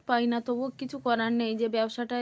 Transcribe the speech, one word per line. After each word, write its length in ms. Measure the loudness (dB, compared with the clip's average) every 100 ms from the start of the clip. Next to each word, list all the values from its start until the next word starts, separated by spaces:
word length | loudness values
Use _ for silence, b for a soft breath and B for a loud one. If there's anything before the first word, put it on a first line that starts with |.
| 0
পাই 140 | 2 4
না, 60 | 0 0
তবুও 220 | -2 -2 -6
কিছু 180 | -10 -4 0
করার 260 | 2 2 2
নেই, 100 | 0 0
যে 60 | 0 0
ব্যবসাটা 380 | 0 -2 -4 -2